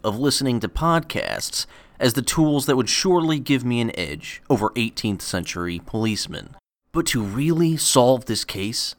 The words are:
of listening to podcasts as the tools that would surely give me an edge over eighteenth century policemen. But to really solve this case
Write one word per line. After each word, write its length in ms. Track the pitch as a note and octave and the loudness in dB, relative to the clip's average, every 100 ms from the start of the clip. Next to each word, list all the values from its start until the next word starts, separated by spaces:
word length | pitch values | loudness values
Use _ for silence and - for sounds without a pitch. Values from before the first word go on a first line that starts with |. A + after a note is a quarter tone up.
of 160 | G#2+ G#2 | -4 0
listening 400 | C#3 - C3+ A#2+ | 0 0 0 0
to 80 | G#2 | -2
podcasts 960 | - E3 E3 - - G1+ - - - - - - - | -2 2 2 0 -6 -6 -6 -6 -6 -8 -12 -20 -2
as 140 | B2+ | 0
the 80 | B2+ | 0
tools 440 | A#2+ - D#3 D3 C3 | -2 2 2 2 2
that 100 | C3 | 2
would 140 | B2 | 2
surely 500 | - F#3+ F3 D#3+ D#3 | 0 4 4 4 0
give 240 | B2+ C#3 B2 | 0 0 2
me 140 | A#2+ | 0
an 180 | A2+ - | -2 -2
edge 440 | E2 D2+ - - - | -6 -6 -10 -16 0
over 220 | B2+ G#2+ - | 2 2 0
eighteenth 460 | A2+ - A2 F#2+ | -2 -2 -4 -4
century 600 | - F#2 D#2+ F2 F2 F2 - | -4 -6 -4 -6 -6 -6 -6
policemen. 720 | A2+ A2+ G2+ - - - - _ _ _ | -2 -2 -2 -6 -10 -14 -20 _ _ _
But 140 | E3 E3 | -2 0
to 140 | B2+ | 0
really 560 | G2+ G#2+ D3+ E3 E3+ D#3+ | -2 -2 0 2 2 2
solve 480 | - C3+ B2 C3 - | 2 6 6 4 2
this 180 | G#2+ | -6
case 520 | - G2+ G2 A#2 - | -4 -6 -4 -4 -6